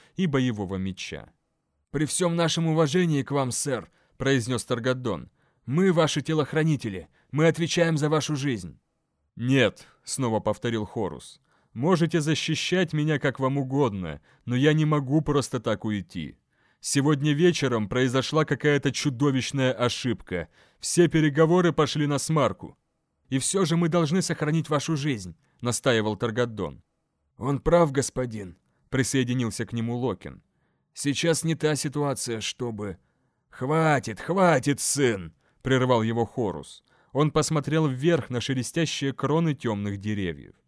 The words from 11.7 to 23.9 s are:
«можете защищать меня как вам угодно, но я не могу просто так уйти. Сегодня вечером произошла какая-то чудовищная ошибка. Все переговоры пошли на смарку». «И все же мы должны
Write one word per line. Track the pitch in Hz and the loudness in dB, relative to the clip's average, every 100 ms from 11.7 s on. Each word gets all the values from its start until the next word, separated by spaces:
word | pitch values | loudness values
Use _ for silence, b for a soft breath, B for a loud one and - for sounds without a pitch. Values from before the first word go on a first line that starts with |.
«можете | 113 151 170 165 175 | -4 2 2 2 0
защищать | 151 151 - 151 - 180 170 | 0 -2 -2 -4 -2 0 0
меня | 156 151 147 | 0 0 0
как | 143 127 | -2 0
вам | 131 139 | -2 0
угодно, | 131 139 127 101 85 73 b b - | -2 0 0 0 -8 -10 b b -4
но | 123 | 2
я | 147 | 4
не | 156 151 | 4 2
могу | 151 131 156 | 2 2 0
просто | 147 143 - - | 2 0 0 -4
так | 117 104 110 | -2 -2 -2
уйти. | 104 92 87 73 - _ _ _ _ | -4 -4 -8 -10 -12 _ _ _ _
Сегодня | - 139 139 147 151 | -4 0 2 2 2
вечером | 147 175 - 135 117 101 | 4 4 2 0 0 0
произошла | 127 127 131 127 156 151 | 0 2 2 0 0 0
какая-то | 143 147 143 139 | 0 2 2 0
чудовищная | - 147 120 143 131 - 139 127 | -2 -4 0 0 0 -2 0 0
ошибка. | 123 123 - 123 110 - 90 82 b b b | 2 -2 0 -2 -4 -4 -6 -6 b b b
Все | - - 170 | -2 4 4
переговоры | 160 156 143 160 180 175 | 4 2 4 4 4 4
пошли | - 147 151 147 | 2 0 2 0
на | 139 | 0
смарку». | - 160 117 95 76 - _ _ _ _ - | 0 2 2 -2 -14 -20 _ _ _ _ -4
«И | 131 | -2
все | - 190 170 | 0 0 2
же | 170 | 2
мы | |
должны | 170 | 2